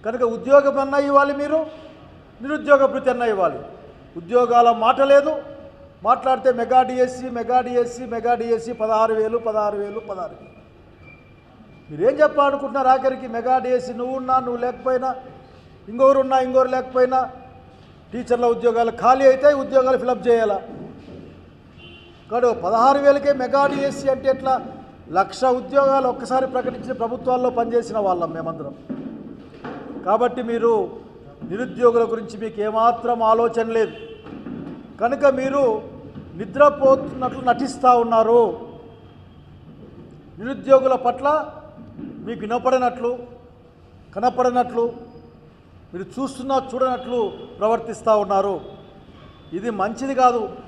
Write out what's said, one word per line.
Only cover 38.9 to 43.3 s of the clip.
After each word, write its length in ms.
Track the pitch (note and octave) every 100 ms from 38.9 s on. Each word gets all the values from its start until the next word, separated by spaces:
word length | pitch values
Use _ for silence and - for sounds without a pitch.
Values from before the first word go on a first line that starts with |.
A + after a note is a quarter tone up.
| - - - - - - - - - - - - - - -
నిరుద్యోగుల 560 | A3+ B3 F#3+ C4+ C4 B3+ B3
పట్ల 220 | B3 C#4 D4+ - - - - - - - - -
మీకు 140 | A#3
వినపడనట్లు, 680 | G#3 A#3+ B3 C4 B3 B3 A#3+ B3 -